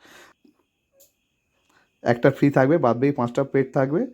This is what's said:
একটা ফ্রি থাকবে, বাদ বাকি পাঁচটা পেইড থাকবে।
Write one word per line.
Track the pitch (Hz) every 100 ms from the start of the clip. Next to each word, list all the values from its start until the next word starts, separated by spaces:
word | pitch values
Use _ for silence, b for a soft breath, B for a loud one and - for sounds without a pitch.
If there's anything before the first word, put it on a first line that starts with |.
| b b b b _ _ _ _ _ _ _ _ _ _ _ _ _ _ _ _
একটা | - 117 143
ফ্রি | 135 143
থাকবে, | 143 135 165
বাদ | 127 120
বাকি | 143
পাঁচটা | 139 120 139
পেইড | 139 135 135
থাকবে। | 147 135 160 262